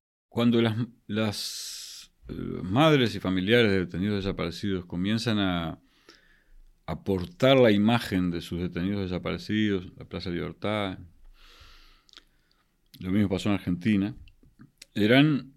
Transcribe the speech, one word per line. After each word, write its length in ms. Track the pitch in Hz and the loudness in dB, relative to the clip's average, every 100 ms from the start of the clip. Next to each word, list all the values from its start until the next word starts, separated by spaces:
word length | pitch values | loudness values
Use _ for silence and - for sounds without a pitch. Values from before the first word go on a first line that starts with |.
| _ _ _ | _ _ _
Cuando 320 | 117 120 117 | 0 4 4
las, 140 | 117 110 120 - - | 2 0 -6 -10 -8
las, 1040 | 104 110 104 - - - - - - - _ - | -2 -2 -4 -8 -10 -12 -14 -16 -18 -20 _ -14
eh, 60 | |
madres 800 | 87 87 87 92 110 160 147 117 95 | -10 -8 -8 -2 2 4 4 2 -2
y 40 | |
familiares 520 | 95 92 95 120 110 | -2 0 4 4 4
de 80 | 95 | 2
detenidos 440 | 87 85 101 104 | 0 -2 -2 -2
desaparecidos 640 | 95 90 87 - 101 92 90 | -2 -4 -6 -4 -4 -4 -6
comienzan 540 | 87 98 110 113 107 | -4 -2 -2 -2 -2
a 400 | 95 87 82 - _ _ _ - _ _ _ - - _ - | 0 -2 -4 -10 _ _ _ -20 _ _ _ -20 -20 _ -10
aportar 720 | 78 - 95 90 - 131 135 | -6 -2 -2 -4 2 4 6
la 140 | 120 | 6
imagen 580 | 104 107 120 - 95 90 | 6 4 2 0 -2 0
de 120 | 85 | -2
sus 180 | - 87 | -6 -6
detenidos 420 | 90 87 92 101 | -6 -4 -4 -4
desaparecidos, 920 | 95 90 87 87 - 107 107 98 90 - | -4 -6 -4 -6 -4 -2 0 -2 -6 -16
la 80 | - | -14
Plaza 240 | 90 90 | -10 -8
Libertad, 720 | 87 80 85 101 107 98 90 87 - - - - - - - - _ _ - _ _ _ _ _ _ _ - | -6 -8 -8 -6 -4 -4 -8 -14 -20 -20 -20 -20 -20 -20 -20 -20 _ _ -20 _ _ _ _ _ _ _ -10
lo 100 | 90 | -2
mismo 200 | 101 101 | 0 2
pasó 200 | 92 107 | 0 0
en 60 | 98 | -2
Argentina, 600 | - 90 113 104 101 127 - _ _ _ - _ - | -2 -2 2 2 0 -4 -18 _ _ _ -20 _ -10
eran, 600 | - 104 131 156 139 - | 0 4 6 4 2 -4